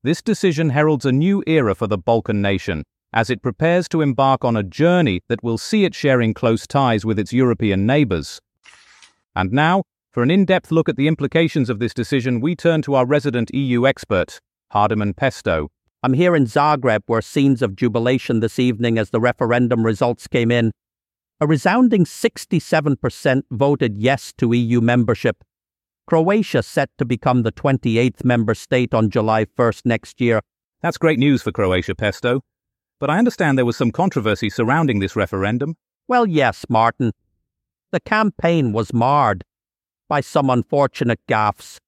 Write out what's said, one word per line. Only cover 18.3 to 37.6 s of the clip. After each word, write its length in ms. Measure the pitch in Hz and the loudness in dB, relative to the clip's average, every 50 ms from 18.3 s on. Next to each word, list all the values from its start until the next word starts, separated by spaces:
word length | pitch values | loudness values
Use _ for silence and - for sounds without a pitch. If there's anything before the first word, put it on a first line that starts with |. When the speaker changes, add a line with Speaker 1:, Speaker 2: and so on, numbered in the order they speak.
| 131 113 | -2 0
Speaker 2:
this 180 | 113 107 - - | 0 -2 -2 0
evening 380 | 127 123 113 104 120 117 113 | 0 0 0 0 -2 0 0
as 120 | 113 107 - | 0 -2 -2
the 100 | - 113 | -2 0
referendum 640 | 113 123 123 _ 127 113 120 123 123 113 127 113 113 | 0 0 0 _ -2 0 2 0 2 0 0 0 0
results 440 | 113 110 - 131 120 120 _ - | 0 0 0 -2 -2 -2 _ -8
came 240 | - - 123 117 113 | -4 -2 0 2 2
in. 200 | 120 120 117 110 - _ _ _ _ _ _ _ _ _ _ _ _ _ | 2 2 0 0 -4 _ _ _ _ _ _ _ _ _ _ _ _ _
A 80 | 151 | 0
resounding 580 | 147 160 139 - 185 196 247 254 233 233 196 170 | 0 0 2 2 0 2 4 4 4 4 2 2
sixty-seven 920 | - - - - - _ - - _ - 160 - - - 156 147 151 135 | 0 -2 -4 -4 -4 _ -4 -8 _ -4 -4 -2 0 0 0 2 0 -2
percent 480 | - - 123 - - - 147 127 135 - _ | -2 -4 -6 -6 -2 -2 0 0 0 -2 _
voted 480 | 127 104 139 139 147 131 135 117 101 | -4 -2 0 0 2 0 0 -2 -2
yes 340 | 104 104 123 139 - - - - | 0 0 0 0 0 -4 -16 -6
to 160 | - 131 117 120 | -2 0 0 2
E 40 | |
U 240 | 120 120 113 120 120 | 0 2 2 0 2
membership, 640 | 113 117 120 123 117 120 110 - - 120 - _ _ _ _ _ _ _ _ _ _ _ _ _ _ - | 2 2 2 2 2 0 -2 0 -2 -4 -4 _ _ _ _ _ _ _ _ _ _ _ _ _ _ 0
Croatia 500 | 170 160 160 185 202 220 208 - - 127 | 0 2 2 2 2 0 0 0 -2 -2
set 280 | - - - 156 139 - _ | -2 0 -2 -4 -4 -4 _
to 80 | - 135 | -6 -4
become 380 | 117 127 110 - 135 123 127 110 | -4 -4 -2 0 0 2 2 0
the 80 | 113 | -2
twenty-eighth 760 | - - - 143 135 123 - 127 110 113 123 127 - _ - | -4 -2 -2 -2 -2 0 0 0 2 2 2 0 -2 _ 0
member 280 | 127 123 120 110 107 110 | 0 2 2 0 0 -2
state 400 | - - _ 135 127 123 - - | -4 -4 _ 0 0 0 0 0
on 160 | 113 113 107 | 0 0 2
July 360 | - 123 107 110 110 110 110 - _ | 0 0 0 2 0 0 0 -2 _
first 300 | - 123 117 104 - _ | 0 0 0 0 -2 _
next 340 | 123 117 110 - - - _ | -2 -2 -2 -4 -12 -6 _
year. 220 | 123 120 113 107 - _ _ _ _ _ _ _ | 0 0 0 0 -2 _ _ _ _ _ _ _
Speaker 1:
That's 160 | - 170 - | -6 -6 -4
great 200 | - 160 160 160 | 0 0 0 2
news 240 | - 139 147 135 120 | 2 4 2 2 2
for 120 | - 110 92 | 0 -4 -2
Croatia, 420 | - 101 92 92 92 90 - 90 | 0 0 2 0 0 -2 -4 -6
Pesto. 460 | - 110 104 - - - 123 123 135 _ _ _ _ _ _ _ _ _ _ _ _ | -4 -4 -4 -4 -2 -2 -2 -2 -2 _ _ _ _ _ _ _ _ _ _ _ _
But 100 | 143 139 | -4 -2
I 80 | 151 | 0
understand 400 | 202 240 240 - - 185 151 135 | 2 2 0 0 0 0 2 2
there 60 | 131 127 | 2 2
was 140 | 120 113 | 0 0
some 140 | - 127 117 | 0 -2 -2
controversy 580 | - - 180 190 - 139 101 110 104 - 120 101 | 0 0 -2 0 0 0 0 0 -2 -2 -4 -6
surrounding 500 | - - 113 113 139 160 165 139 110 101 | -2 -2 -2 0 0 0 0 0 0 -2
this 160 | 98 92 - | -2 -2 -2
referendum. 600 | 107 98 - - 95 95 101 113 120 139 156 160 _ _ _ _ _ _ - | -4 -4 -2 -2 -4 -2 -2 -2 -2 -4 -6 -8 _ _ _ _ _ _ -2
Speaker 2:
Well, 180 | 254 247 233 | 0 0 2
yes, 380 | 202 165 151 135 117 - - - | 2 2 2 0 0 -2 -4 -6
Martin. 460 | - 147 110 113 117 - - 127 110 - _ _ _ _ _ _ _ _ _ | -2 0 2 2 2 0 0 -4 -4 -4 _ _ _ _ _ _ _ _ _